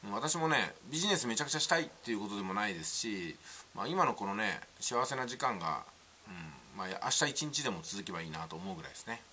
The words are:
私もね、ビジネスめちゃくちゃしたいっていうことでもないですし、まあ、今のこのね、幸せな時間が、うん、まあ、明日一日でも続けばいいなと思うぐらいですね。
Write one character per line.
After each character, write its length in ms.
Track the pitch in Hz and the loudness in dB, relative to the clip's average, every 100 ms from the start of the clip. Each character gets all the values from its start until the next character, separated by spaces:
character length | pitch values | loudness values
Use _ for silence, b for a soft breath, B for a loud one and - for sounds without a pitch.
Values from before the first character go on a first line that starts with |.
| 104 | -2
私 260 | 104 147 165 | 0 2 4
も 100 | 160 | 6
ね、 260 | 139 92 - | 4 4 -2
ビ 140 | - 156 | -4 0
ジ 80 | 202 | 4
ネ 80 | |
ス 120 | 180 120 | 4 4
め 80 | |
ち 60 | 113 | 2
ゃ 40 | |
く 40 | 143 | 0
ち 60 | |
ゃ 40 | 156 | 2
し 80 | - | 4
た 120 | 170 | 4
い 40 | |
っ 20 | |
て 260 | 151 - 117 | 2 -6 -2
い 40 | |
う 40 | 107 | -2
こ 80 | 104 | 0
と 80 | |
で 60 | 101 | -2
も 100 | 95 | 0
な 140 | 98 104 | 0 0
い 60 | |
で 100 | 87 | 0
す 120 | 80 | -2
し、 400 | - 113 101 85 73 B B - | 0 0 -2 -4 -8 B B -12
ま 80 | - | -4
あ、 40 | 113 | -2
今 180 | 185 | 2
の 80 | 147 | 2
こ 120 | 107 | 2
の 100 | 98 | -2
ね、 260 | 101 107 85 - - | 0 0 -2 -8 -6
幸 240 | - 120 | 0 2
せ 100 | 127 | 2
な 120 | 135 123 | 0 -4
時 100 | 127 | 0
間 220 | 131 101 | 0 0
が、 240 | 82 73 - - - - - | -2 -2 -6 -20 -20 -20 -16
う 40 | |
ん、 460 | 90 80 69 - 98 | -12 -12 -14 -14 -8
ま 80 | |
あ、 20 | 92 95 | -6 -2
明 220 | - - 147 | 2 4 4
日 40 | |
一 140 | - | 2
日 180 | 151 - | 0 0
で 60 | - | -2
も 100 | 87 | -2
続 200 | - 202 | -4 -4
け 80 | - | -4
ば 100 | 87 | -6
い 60 | 82 | -4
い 40 | |
な 80 | - 82 | -6 -6
と 80 | |
思 160 | 82 95 | -6 -6
う 40 | |
ぐ 60 | 92 | -6
ら 60 | - | -6
い 40 | |
で 60 | - | -6
す 100 | - | -6
ね。 140 | 117 - | -8 -8